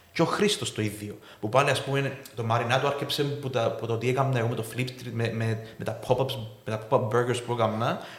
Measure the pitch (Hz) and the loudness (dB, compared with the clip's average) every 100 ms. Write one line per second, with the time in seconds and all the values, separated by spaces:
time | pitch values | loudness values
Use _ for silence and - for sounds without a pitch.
0 | - - 165 - 202 - 117 - 107 95 | -12 0 2 4 2 2 -2 -2 -4 -4
1 | 104 - - - 110 120 139 123 - 139 | -10 -12 -16 -8 2 4 4 2 2 0
2 | 135 - - - 110 117 117 123 139 139 | 0 -4 -12 -6 0 2 4 2 2 0
3 | 147 - 143 127 131 123 113 - 113 113 | -2 0 0 -2 -2 0 0 0 -2 0
4 | 120 127 131 123 117 120 113 120 127 - | 2 2 2 4 2 0 -4 -4 -4 -4
5 | 120 113 113 110 113 110 - - 107 110 | -8 -2 -2 0 0 0 -4 -8 -6 -6
6 | - 127 131 117 - - - 110 - 127 | 0 2 2 -4 -8 -12 -6 -6 2 2
7 | 110 113 123 113 - 120 110 107 123 180 | 4 2 2 0 -2 0 2 2 0 -2
8 | - | -6